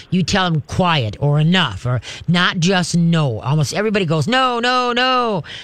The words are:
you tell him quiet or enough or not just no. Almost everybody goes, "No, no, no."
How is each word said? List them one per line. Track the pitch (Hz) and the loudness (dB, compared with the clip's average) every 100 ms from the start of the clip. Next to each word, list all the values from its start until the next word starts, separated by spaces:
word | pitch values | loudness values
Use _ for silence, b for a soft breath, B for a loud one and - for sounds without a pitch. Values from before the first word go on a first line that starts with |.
| B | B
you | 185 | -2
tell | 165 196 180 | 0 0 2
him | 156 | 0
quiet | - - 180 156 110 - | -2 0 2 2 0 -2
or | 143 147 | 0 2
enough | 156 185 143 95 123 | 2 2 0 -2 -4
or | 123 - B B | -4 -6 B B
not | 175 185 190 | 2 2 0
just | 170 185 175 170 | 0 0 0 0
no. | 170 165 143 107 | 2 2 0 -2
Almost | 117 156 147 | -2 -2 0
everybody | 160 220 208 170 | -2 -2 0 0
goes, | 160 147 | 0 0
"No, | 254 254 240 | 0 0 0
no, | 240 254 247 | 0 0 0
no." | 240 254 254 240 190 - B | 0 2 2 0 -2 -6 B